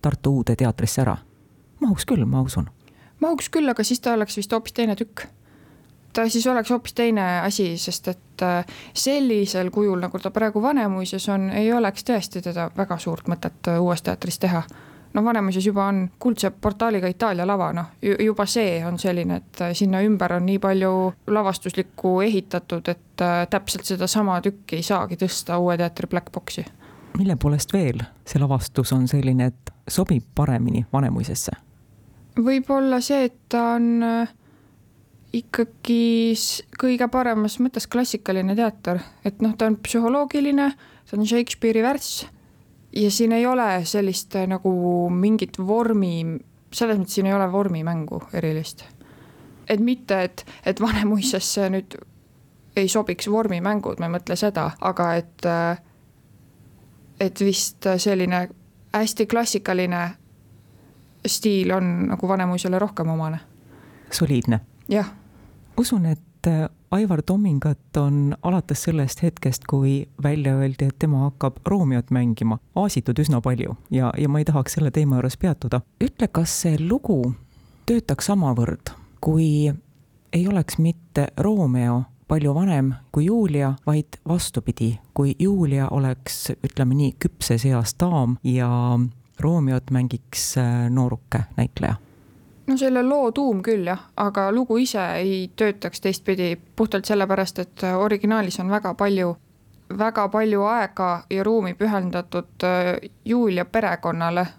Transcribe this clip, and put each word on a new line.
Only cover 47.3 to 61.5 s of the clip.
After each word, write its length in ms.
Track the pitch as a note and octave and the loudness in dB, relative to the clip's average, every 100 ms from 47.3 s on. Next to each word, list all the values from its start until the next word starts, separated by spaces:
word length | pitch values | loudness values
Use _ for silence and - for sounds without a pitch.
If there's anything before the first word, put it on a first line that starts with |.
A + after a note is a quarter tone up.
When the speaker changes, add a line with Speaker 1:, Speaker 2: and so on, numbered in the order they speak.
| G3 | 2
Speaker 2:
ole 140 | F#3+ | 2
vormimängu 680 | F#3+ G3+ E3 D#3+ E3+ D3+ - - | 0 0 -2 -2 -4 -4 -10 -8
erilist. 540 | F3 D#3+ D#3 D#3 - - - - - - - - - - | -4 -4 -4 -6 -14 -20 -20 -20 -20 -20 -20 -20 -20 -4
Et 120 | G#3+ | 0
mitte, 420 | A#3+ B3 - G3 | 2 0 -2 -2
et, 240 | F3+ - - - | -2 -6 -18 -6
et 160 | - F#3+ | -4 0
Vanemuisesse 880 | A3 G#3+ G#3 G#3+ C4 F#3+ - - F#3+ | 0 2 2 2 0 -2 -2 -2 0
nüüd 260 | F#3+ F#3+ - - - _ _ _ _ - - | -2 -6 -18 -20 -20 _ _ _ _ -8 -2
ei 120 | F#3+ | 0
sobiks 400 | A3 G#3 F3+ - | 0 -2 -4 -2
vormimängud, 720 | G#3+ A3+ F3 F#3 G#3 G3 - | 0 0 -2 -2 -2 -2 -4
ma 80 | E3+ | -4
ei 80 | F3 | -4
mõtle 200 | - F3+ | -4 -2
seda, 300 | G#3 G3+ D3+ - | 0 0 -4 -4
aga 320 | F#3 F3+ F3 E3+ | -4 0 0 0
et, 240 | E3+ - | -4 -6
äh, 400 | F3 E3+ E3+ F3 - _ _ _ _ - - _ - - - - - - | -2 0 -2 -4 -10 _ _ _ _ -20 -20 _ -20 -20 -20 -20 -20 -4
et 200 | F#3+ F#3 | -4 0
vist 400 | G3 F#3+ - - G3+ F#3 | 0 0 -4 -4 -2 0
selline 480 | G#3 F#3+ F3+ F3+ F3+ - - _ - | 2 0 0 0 -4 -10 -20 _ -6
hästi 340 | G#3+ A3 - G#3+ | -2 -2 0 0
klassikaline 760 | A#3 A#3 G3 G3 F#3 F3+ F3 F3 - - - - - - - - - - - - | 0 0 -2 -2 -2 0 -2 -4 -8 -20 -20 -20 -20 -20 -20 -20 -20 -20 -10 -6
stiil 440 | - A3 | -2 2